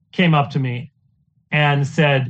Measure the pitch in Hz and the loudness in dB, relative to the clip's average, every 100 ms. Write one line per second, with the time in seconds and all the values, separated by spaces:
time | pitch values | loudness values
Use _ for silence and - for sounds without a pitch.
0 | _ - 175 151 139 143 131 120 - _ | _ 0 2 2 0 -2 -4 -6 -12 _
1 | _ _ _ _ - 151 147 143 139 - | _ _ _ _ -6 0 0 0 -2 0
2 | 147 135 123 | 2 2 -2